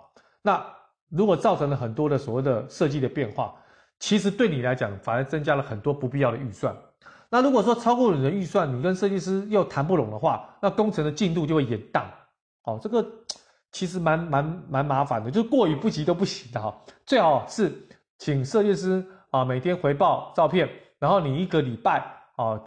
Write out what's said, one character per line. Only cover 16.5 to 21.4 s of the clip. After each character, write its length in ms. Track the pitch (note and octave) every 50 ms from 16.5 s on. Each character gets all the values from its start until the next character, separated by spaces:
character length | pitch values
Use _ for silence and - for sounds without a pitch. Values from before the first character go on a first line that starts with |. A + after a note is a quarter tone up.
的 100 | A#2 A2+
哈。 160 | G#2+ G#2+ - - - - - _ _
最 140 | - C#4 A#3+
好 260 | F3+ D#3+ C#3+ B2 -
是 260 | - - A3+ G#3 D#3+ - - - - - _ _ _ _ -
请 260 | - - C#3+ C3+ B2+
设 180 | C#3 - A3
计 120 | G#3 G#3 F#3+
师 300 | D#3+ E3+ F#3 F#3 F#3 F#3 - - - _ _
啊， 140 | - C3 B2+
每 140 | B2+ B2+ B2+
天 160 | B2+ F3 F3+
回 200 | F3 - C#3+ C#3+
报 380 | C#3+ F#3+ E3 C3 - - - -
照 100 | - D#3+
片， 220 | D3 E3+ F3+ D3+ A#2+ - - - _ _ _
然 120 | C#3+ D3
后 100 | F#3+ G3
你 180 | E3 C#3 C3 D#3